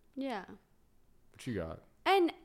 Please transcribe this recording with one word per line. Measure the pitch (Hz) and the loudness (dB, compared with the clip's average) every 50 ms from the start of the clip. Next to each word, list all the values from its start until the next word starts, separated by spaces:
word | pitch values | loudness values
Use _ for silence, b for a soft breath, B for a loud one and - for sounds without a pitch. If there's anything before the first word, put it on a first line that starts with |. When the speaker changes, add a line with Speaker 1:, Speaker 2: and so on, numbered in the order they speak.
| _ - _ | _ -14 _
Speaker 1:
Yeah. | 262 269 269 233 196 - - 208 - _ _ _ _ _ _ _ - - - - - - - - | -6 -6 -4 -4 -6 -8 -10 -16 -20 _ _ _ _ _ _ _ -20 -20 -20 -20 -20 -20 -20 -20
Speaker 2:
What | - - | -10 -8
you | 131 113 | -4 -2
got? | 92 80 80 87 - - - _ _ - | -2 -2 -4 -6 -10 -12 -20 _ _ 2
Speaker 1:
And | 320 381 392 349 311 - - | 4 4 6 4 2 0 -4